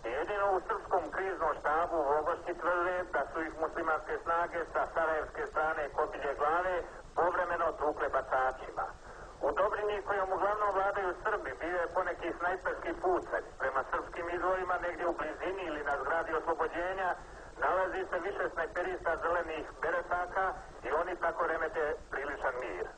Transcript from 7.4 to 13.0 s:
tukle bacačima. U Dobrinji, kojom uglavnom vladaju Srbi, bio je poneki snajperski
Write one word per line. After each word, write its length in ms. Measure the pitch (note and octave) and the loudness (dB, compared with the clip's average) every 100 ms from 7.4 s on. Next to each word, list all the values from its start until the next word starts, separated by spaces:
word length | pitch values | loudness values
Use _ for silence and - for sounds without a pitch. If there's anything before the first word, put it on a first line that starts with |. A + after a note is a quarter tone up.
| F3 E3+ E3 D3+ | 0 2 0 2
tukle 280 | D3 D3+ D3 C3+ | 0 2 2 0
bacačima. 680 | - C3 C3 - - - - - - - - - - | 2 2 2 0 -6 -6 -6 -8 -16 -14 -14 -2 0
U 20 | D3+ | 4
Dobrinji, 480 | G3+ G#3 G#3 G#3 F#3+ | 2 2 0 0 0
kojom 200 | G3+ F#3+ | 0 2
uglavnom 380 | F#3+ G3+ G#3+ G#3 | 2 2 4 4
vladaju 360 | F#3+ G3 G3+ F#3 E3+ | 4 4 2 0 0
Srbi, 300 | G#3+ G#3+ D#3 B2+ | 0 0 -2 -4
bio 160 | - F3+ | -2 0
je 140 | - F#3 | 2 2
poneki 320 | F3+ - E3+ - | 0 -2 -4 -2
snajperski 540 | F3 - - - A#2+ A2+ | 0 0 -2 -2 -4 0